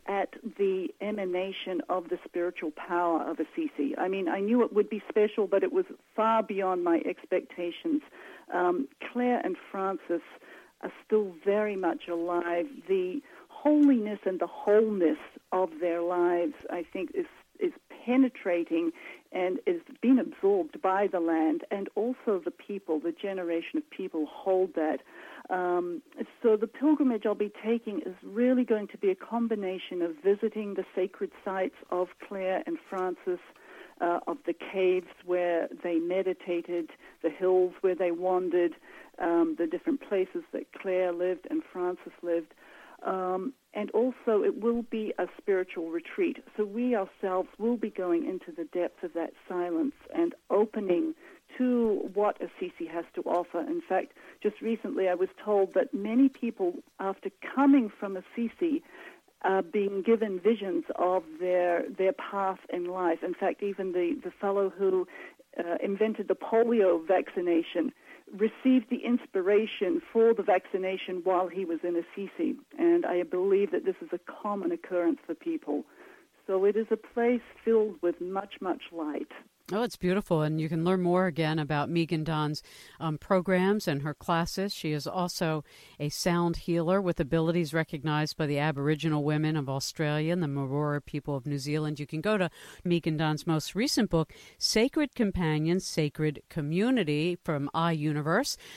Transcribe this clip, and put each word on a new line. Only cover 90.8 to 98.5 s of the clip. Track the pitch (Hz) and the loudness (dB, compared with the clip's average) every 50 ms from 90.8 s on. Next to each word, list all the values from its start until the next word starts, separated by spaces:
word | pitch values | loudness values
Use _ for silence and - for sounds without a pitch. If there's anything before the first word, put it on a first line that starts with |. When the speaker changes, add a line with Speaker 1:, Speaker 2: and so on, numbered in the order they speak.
| 151 147 143 147 - | 0 0 -2 -4 -6
Speaker 2:
people | - - 147 - - 143 | -6 -8 -6 -4 -4 -4
of | 135 120 | -4 -2
New | 147 143 | -4 -4
Zealand. | 139 127 147 147 156 151 151 151 135 | -4 -2 -2 -2 -2 -2 -2 -4 -6
You | 147 | -6
can | - - 156 | -6 -6 -2
go | 151 214 214 | 0 0 2
to | 202 180 160 - - - - - - - | 2 0 -2 -4 -8 -18 -20 -20 -8 -2
Megan | 175 175 170 - 170 156 | 0 0 2 2 0 0
Don's | 151 165 156 151 147 - | 2 2 2 0 0 0
most | 175 160 156 - - - | 0 0 0 0 -2 -2
recent | 185 240 294 - 311 220 - | -2 0 2 2 2 2 2
book, | - 160 160 - - - - - - | 2 2 0 0 -6 -14 -20 -20 -8
Sacred | - - - - 220 226 269 - 320 294 254 - | -6 -4 0 2 4 2 4 2 0 -2 0 0
Companion, | - 226 202 - 180 175 156 151 151 156 160 175 190 | 0 0 0 2 2 2 2 2 2 2 2 2 0
Sacred | - - - - 156 147 - - 156 151 147 - - | -2 -2 -2 -2 -2 0 0 0 -2 -2 -2 -4 -10
Community | - - 175 143 147 160 185 214 247 262 240 185 151 147 147 156 180 175 - - | -10 -8 -6 -4 -2 0 2 2 2 2 2 2 0 0 0 0 0 -2 -4 -4
from | - 156 143 139 143 - | -4 -2 -2 -2 -2 0
iUniverse. | 160 165 170 165 156 147 156 147 151 147 156 170 220 285 - | 0 2 2 2 2 0 0 0 0 0 2 2 2 0 -2